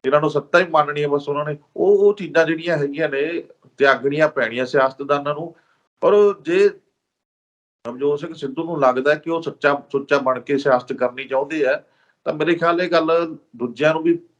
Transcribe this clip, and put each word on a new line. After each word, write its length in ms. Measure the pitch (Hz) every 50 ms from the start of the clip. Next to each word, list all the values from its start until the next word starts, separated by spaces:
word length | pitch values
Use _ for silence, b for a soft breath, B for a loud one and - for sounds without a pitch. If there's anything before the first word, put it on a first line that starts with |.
| -
ਇਹਨਾਂ 140 | 131 139 147
ਨੂੰ 100 | 156 151
ਸੱਤਾ 280 | 147 147 139 _ - 175
ਹੀ 80 | 185 170
ਮੰਨਣੀ 340 | 160 151 147 143 147 147
ਹੈ 60 | 147 143
ਬਸ 200 | 143 143 143 147
ਉਹਨਾਂ 160 | 147 147 151
ਨੇ। 140 | 151 147 147 _ _ _
ਉਹ, 220 | - 175 190 208 196
ਉਹ 160 | 202 202 202
ਚੀਜ਼ਾਂ 320 | 202 185 151 143 165 160
ਜਿਹੜੀਆਂ 300 | 165 165 160 165 175 165
ਹੈਗੀਆਂ 320 | 147 143 143 139 156 160 143
ਨੇ 340 | 139 139 147 160 170 160 - _ - _ _ _ _
ਤਿਆਗਣੀਆਂ 520 | _ 139 139 131 120 123 139 143 156 - -
ਪੈਣੀਆਂ 380 | - 135 120 110 117 123 131
ਸਿਆਸਤਦਾਨਾਂ 680 | 127 135 143 131 131 135 - 143 139 147 147 139 143 147
ਨੂੰ। 200 | 147 170 170 - _ _ _ _ _ _ _ _ _
ਪਰ 120 | - 175 202 208 208 202 196 196
ਜੇ 280 | 151 156 175 190 202 202 - - _ _ _ _ _ _ _ _ _ _ _ _ _ _ _ _ _ _ _ _ _ 120
ਨਵਜੋਤ 320 | 123 127 139 143 147 147
ਸਿੰਘ 140 | 160 160 160
ਸਿੱਧੂ 300 | - 143 131 131 160 165
ਨੂੰ 160 | 165 170 156
ਲੱਗਦਾ 340 | 135 127 123 127 131 147 151
ਕਿ 160 | 147 _ 165
ਉਹ 120 | 170 165
ਸੱਚਾ, 400 | 165 - - _ - 143 143 143 - _
ਸੁੱਚਾ 260 | - 139 139 - 147 139
ਬਣ 220 | 131 131 131 123
ਕੇ 180 | 147 - 143 139
ਸਿਆਸਤ 340 | 139 143 127 123 131 -
ਕਰਨੀ 320 | 135 123 127 120 123 131 135
ਚਾਹੁੰਦੇ 420 | 123 135 135 143 143 160 156 143
ਆ, 160 | 127 143 151 _ _ _ _ _ _ _ _ _
ਤਾਂ 100 | 165 156
ਮੇਰੇ 200 | 151 151 165 170
ਖਿਆਲ 260 | 160 165 170 170 175
ਇਹ 100 | 180 170
ਗੱਲ 480 | 175 165 160 160 165 170 170 160 156 - _ _ -
ਦੂਜਿਆਂ 380 | 117 120 120 113 120 147 151 160
ਨੂੰ 80 | 160
ਵੀ 120 | 160 170 170 170 - _ _